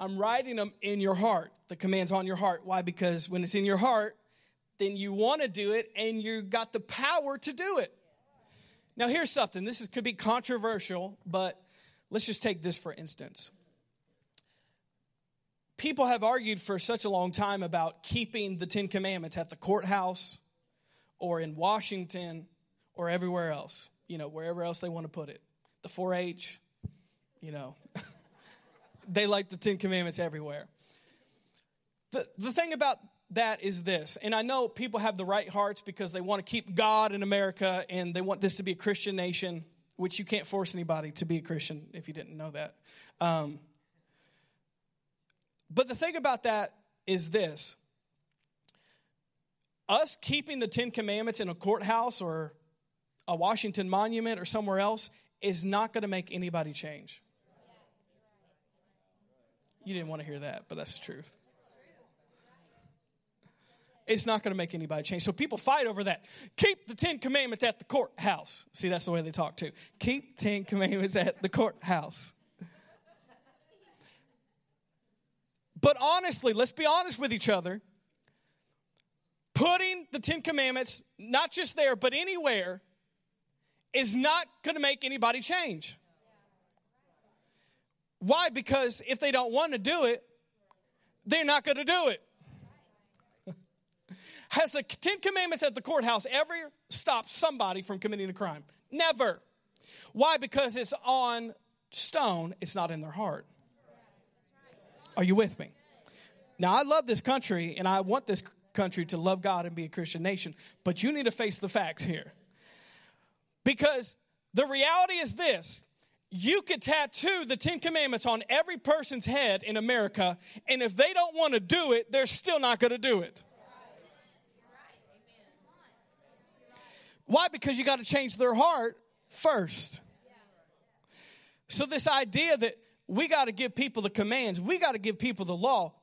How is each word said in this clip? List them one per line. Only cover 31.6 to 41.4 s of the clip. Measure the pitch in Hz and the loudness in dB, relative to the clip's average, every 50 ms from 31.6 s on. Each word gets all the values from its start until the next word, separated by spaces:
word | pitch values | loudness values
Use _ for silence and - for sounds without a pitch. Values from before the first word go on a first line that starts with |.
| _ _ _ _ _ _ _ _ _ - | _ _ _ _ _ _ _ _ _ -6
The, | - - - - - - | -6 -6 -6 -6 -10 -8
the | 196 262 | -8 -4
thing | 220 339 339 330 | -2 -2 -2 -2
about | 311 247 294 277 240 - - - _ _ _ - | 0 2 2 2 2 -2 -6 -20 _ _ _ -6
that | 180 226 233 220 220 - | 0 0 0 0 0 -2
is | - 196 190 175 | -2 -4 -4 -2
this, | 170 190 185 160 151 - - | -2 -2 -2 -2 -2 -4 -6
and | - - 214 220 | -4 -2 0 0
I | 220 | 0
know | 220 247 262 262 247 | 0 0 0 0 0
people | - - - 247 240 208 220 | -2 -4 -6 -8 -4 -4 -2
have | 208 226 196 185 | 0 0 -2 -2
the | 190 | -2
right | 180 196 208 190 | 0 0 0 0
hearts | 185 185 202 202 202 208 - | -2 -2 0 0 0 -2 -6
because | - 202 180 - 202 175 | -12 -14 -8 -8 -8 -6
they | 160 180 | -6 -6
wanna | 180 185 208 196 | -2 -2 -2 -2
keep | 185 - 233 233 - - 180 | -2 -4 -6 -6 -4 -4 0
God | 190 220 214 214 214 220 214 | 2 4 6 6 6 4 2
in | 202 202 | 0 -2
America | 202 202 202 202 196 190 185 - 196 190 185 185 - - | 0 2 2 2 2 0 0 0 0 0 0 0 -4 -4
and | 180 185 180 175 170 | -4 -4 -4 -2 -2
they | 180 | -2
want | 185 190 196 190 | -2 -2 -2 0
this | 196 190 - | 0 0 0
to | - | 0
be | 190 196 | -4 -4
a | 180 | -4
Christian | - - 208 202 - - 202 190 | -2 0 -2 -2 0 -2 -4 -2
nation, | 190 180 180 170 - 196 180 175 165 160 _ _ _ _ _ _ | -2 -2 -2 -2 -2 -4 -4 -6 -8 -10 _ _ _ _ _ _
which | - 180 185 - - | -4 -4 -4 -4 -4
you | 196 | -4
can't | - 214 202 - | -2 -2 -2 -2
force | - 196 196 185 170 - | -2 -2 -2 -2 -2 -4
anybody | 180 170 160 160 156 151 151 | -4 -2 -2 -2 -2 -2 -8
to | 151 - 180 | -6 -6 -4
be | 160 170 | -2 -2
a | 160 | -2